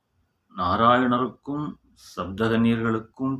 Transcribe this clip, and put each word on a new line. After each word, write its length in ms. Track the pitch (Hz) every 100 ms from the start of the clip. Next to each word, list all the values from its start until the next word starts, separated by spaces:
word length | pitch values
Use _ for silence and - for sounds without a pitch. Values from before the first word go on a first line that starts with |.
| _ _ _ _ _ -
நாராயணருக்கும் 1160 | 90 101 117 123 127 123 123 - - 143 151 - _ _ - -
சப்தகன்யர்களுக்கும் 1200 | 90 95 113 113 117 117 113 113 113 - 135 135